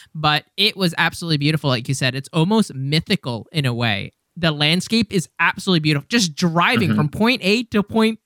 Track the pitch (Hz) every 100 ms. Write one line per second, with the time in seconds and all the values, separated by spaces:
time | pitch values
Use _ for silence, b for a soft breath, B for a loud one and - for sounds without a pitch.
0 | B 160 156 151 - - 208 190 180 160
1 | 170 - 170 151 143 156 143 123 131 135
2 | 131 127 135 165 160 220 202 135 135 156
3 | - 196 135 117 - 165 135 120 117 101
4 | 98 - _ - 165 147 151 180 - 226
5 | 226 196 - - 170 196 196 175 151 147
6 | - 240 180 143 175 165 185 247 202 214
7 | 151 - 220 254 185 214 240 214 196 220
8 | 220 226